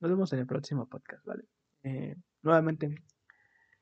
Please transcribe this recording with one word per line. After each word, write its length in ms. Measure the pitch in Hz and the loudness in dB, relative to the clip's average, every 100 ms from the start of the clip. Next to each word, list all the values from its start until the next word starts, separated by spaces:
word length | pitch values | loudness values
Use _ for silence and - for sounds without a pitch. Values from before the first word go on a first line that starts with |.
nos 100 | 165 | 0
vemos 220 | 185 190 | 2 2
en 80 | 135 | 0
el 60 | 127 | 0
próximo 420 | 123 143 143 - | -4 -2 -4 -4
podcast, 360 | - - - 143 | -10 -16 -16 -10
¿vale? 180 | - - _ _ _ | -12 -12 _ _ _
Eh, 340 | 135 131 147 165 - _ | -8 -6 -8 -10 -18 _
nuevamente, 600 | 151 165 160 151 151 151 - _ _ _ _ _ _ _ | 4 6 6 0 -4 -6 -14 _ _ _ _ _ _ _